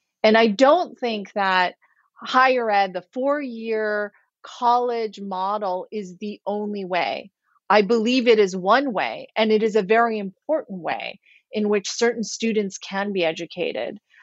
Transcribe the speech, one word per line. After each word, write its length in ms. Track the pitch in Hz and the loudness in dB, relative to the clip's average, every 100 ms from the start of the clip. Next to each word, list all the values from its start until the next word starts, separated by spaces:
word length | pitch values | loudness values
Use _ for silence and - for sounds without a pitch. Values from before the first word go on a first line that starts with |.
| _ _ | _ _
And 160 | 220 220 | 4 4
I 100 | 233 | 4
don't 520 | 196 269 339 320 - | 4 6 6 2 -6
think 320 | 240 214 190 | -6 -6 -8
that 420 | 208 196 185 180 - _ _ _ | -4 0 2 0 -4 _ _ _
higher 560 | - 226 254 262 254 226 | -16 -2 2 4 2 0
ed, 240 | 202 196 | 0 0
the 120 | 180 - | -4 -10
four-year 1000 | 254 269 294 269 226 226 220 214 208 208 - _ _ | -4 -2 -2 -4 -8 -4 -2 -2 -2 -4 -10 _ _
college 760 | - - 240 247 247 233 220 202 | -20 -2 2 2 2 -2 -4 -8
model, 680 | 196 185 190 214 196 185 - | -8 -4 -4 -2 -4 -4 -6
is 260 | 214 185 175 | -10 -10 -10
the 220 | 208 - - | -12 -10 -6
only 400 | 208 208 202 185 | -6 -4 -6 -4
way. 460 | 180 117 135 196 _ _ _ - | -2 -2 -4 -10 _ _ _ 2
I 120 | 208 | 4
believe 460 | 196 233 220 254 240 | 4 2 2 2 4
it 100 | 214 | 6
is 180 | 196 185 | 4 0
one 380 | 185 247 285 | 2 2 2
way, 340 | 185 123 110 - - | -2 -4 -6 -6 -2
and 160 | 220 | 2
it 120 | 214 | 2
is 120 | 220 214 | 2 2
a 60 | |
very 380 | 185 226 233 214 | 2 2 2 -2
important 640 | 196 - - 311 - 185 | -8 -8 -4 -4 -4 -8
way 380 | 156 113 - - _ _ _ | -6 -6 -8 -14 _ _ _
in 180 | 214 208 | -4 0
which 200 | 208 - | 0 -2
certain 340 | - 233 233 | -2 -2 -2
students 540 | 202 - 226 214 196 - | -6 -4 -2 0 -2 -6
can 340 | - 196 202 | -8 -6 -4
be 140 | 190 165 | -2 -2
educated. 760 | 165 165 180 160 - - 208 _ _ | -2 -8 -6 -6 -6 -8 -10 _ _